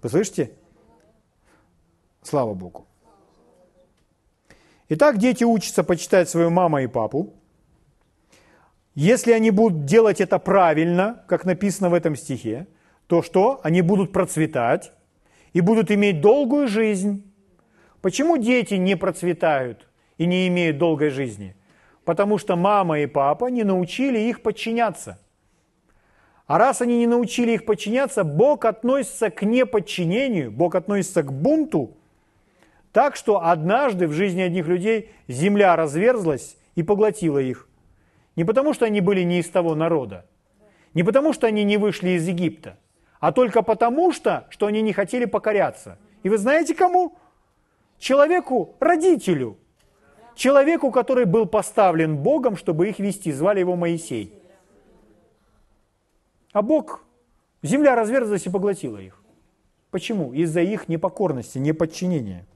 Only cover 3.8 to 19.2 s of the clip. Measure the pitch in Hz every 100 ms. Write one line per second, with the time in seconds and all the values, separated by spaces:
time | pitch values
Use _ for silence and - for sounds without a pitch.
3.8 | _ _ _ _ _ _ _ _ _ _
4.8 | _ 156 294 233 240 240 233 226 - -
5.8 | 175 175 - 196 170 165 170 170 175 151
6.8 | 127 127 110 135 202 - _ _ _ _
7.8 | _ _ _ _ _ _ _ _ _ _
8.8 | _ - 156 254 247 226 220 202 226 165
9.8 | 139 208 220 190 185 180 185 196 175 151
10.8 | 170 175 196 233 - 170 180 185 202 175
11.8 | 185 175 165 143 - 127 113 113 180 _
12.8 | _ _ _ 170 160 190 208 269 156 170
13.8 | 170 202 196 190 180 - 156 139 117 160
14.8 | - _ _ _ _ _ _ 170 175 226
15.8 | 196 208 208 165 175 262 277 294 277 208
16.8 | 220 202 196 202 202 _ _ _ _ _
17.8 | _ _ 196 180 311 330 220 254 214 202
18.8 | 185 190 190 165